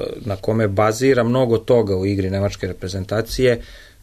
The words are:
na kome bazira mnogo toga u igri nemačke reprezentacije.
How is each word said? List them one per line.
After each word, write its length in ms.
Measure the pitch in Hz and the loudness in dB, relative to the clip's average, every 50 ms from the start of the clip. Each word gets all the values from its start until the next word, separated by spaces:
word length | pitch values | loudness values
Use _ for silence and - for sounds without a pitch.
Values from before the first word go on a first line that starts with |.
| - - - - - | -6 -8 -8 -8 -8
na 120 | 101 98 | -8 -8
kome 320 | - - 110 110 113 110 101 | -4 -2 -2 0 0 0 0
bazira 540 | 98 110 107 110 110 113 131 135 131 123 | 2 2 2 2 2 2 2 2 4 4
mnogo 360 | 113 117 123 131 131 113 117 107 | 2 2 2 2 2 2 0 0
toga 380 | - - 127 117 107 101 95 | 2 4 4 4 4 2 0
u 100 | 92 95 | 0 0
igri 240 | 101 101 98 95 92 | 0 0 0 -2 -2
nemačke 360 | 95 98 101 98 - - 98 | -2 -2 -2 -2 -2 -4 -8
reprezentacije. 920 | 92 87 - 95 92 95 98 95 - 104 110 113 - - 131 127 123 117 120 - - - - - - - - | -8 -8 -8 -10 -8 -6 -8 -6 -4 -4 -4 -4 -4 -2 0 2 2 2 0 -4 -12 -20 -20 -20 -20 -20 -14